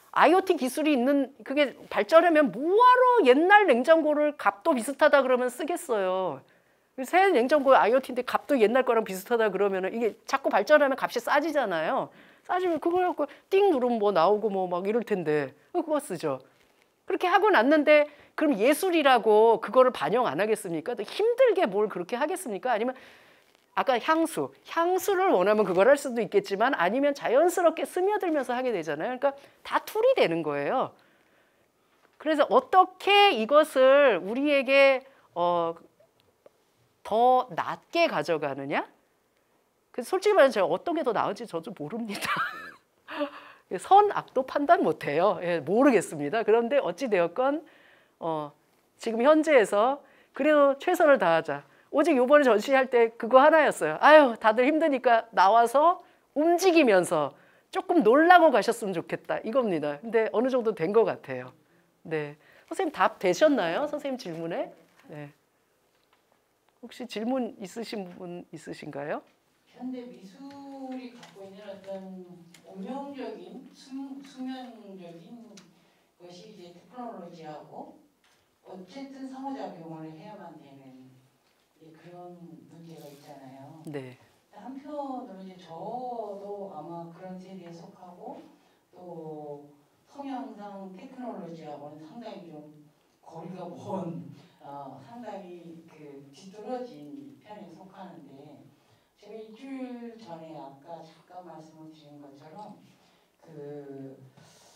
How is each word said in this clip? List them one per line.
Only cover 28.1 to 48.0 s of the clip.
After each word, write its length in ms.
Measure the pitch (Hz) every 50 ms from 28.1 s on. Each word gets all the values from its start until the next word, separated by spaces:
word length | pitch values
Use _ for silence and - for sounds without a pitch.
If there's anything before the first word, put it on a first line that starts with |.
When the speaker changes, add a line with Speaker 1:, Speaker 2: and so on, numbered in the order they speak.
| 427 403 392 349 311 294 254 247 247
Speaker 1:
하게 180 | 247 262 254
되잖아요. 460 | 226 180 156 160 147 147 170 226 254 247
그러니까 160 | 269 277 277 - - - _ _ _
다 160 | - 233 277
툴이 340 | - - - 427 440 523 539
되는 280 | 415 247 170 165 170 160
거예요. 480 | 147 143 143 143 151 220 269 214 135 - _ _ _ _ _ _ _ _ _ _ _ _ _ _ _ _ _ _ _ _ _ _ _ _ _
그래서 280 | - 302 320 285 277 -
어떻게 840 | 190 247 262 - - 370 370 370 - _ - 381 403 403 403 403
이것을 880 | 339 220 220 220 285 302 311 302 - 269 262 262 269 285 285 262 214 170 170
우리에게, 800 | 190 226 254 277 294 285 277 269 233 269 277 277 269 269 254 247 - _ _ _ _ _
어, 420 | 170 175 175 175 175 170 165 165 165 - _ _ _ _ _ _ _ _ _ _ _ _ - _ _ _ _ _ _ _ _ _ _ _
더 440 | - 196 220 240 254 254 254 254 -
낫게 560 | 175 151 120 123 160 165 _ _ - 339 339 302
가져가느냐? 800 | 214 165 147 - 170 151 151 143 135 139 139 139 165 247 381 - _ _ _ _ _ _ _ _ _ _ _ _ _ _ _ _ _ _ _ _
그 120 | _ - 240
솔직히 300 | - - 370 - 415 415
말해서 180 | 381 285 269 -
제가 140 | 214 185 147
어떤 280 | 160 180 - 349 330
게 80 | 330 302
더 80 | 254
나은지 340 | 214 170 131 147 202 - 240 208
저도 260 | - 165 170 247 202 -
모릅니다. 440 | 147 151 - 226 233 214 202 - - - - - - - - - - - - _ _ _ _ _ _ -
<laughs> 720 | 302 311 294 285 - - - - - _ _ _ - 202
선악도 640 | - - 370 403 415 403 - 160 151 - _ 254 262
판단 380 | - - 294 294 277 339 359 330
못해요. 560 | 185 156 - - 147 143 156 175 208 185 165
예, 180 | 180 170 175 165
모르겠습니다. 840 | 139 139 190 226 269 294 240 190 151 - 175 147 143 143 165 233 214
그런데 340 | - 214 233 233 233 285 277
어찌되었건, 880 | - 160 180 - 277 247 208 180 170 170 170 - 254 269 285 320 320 - _ _ _ _ _ _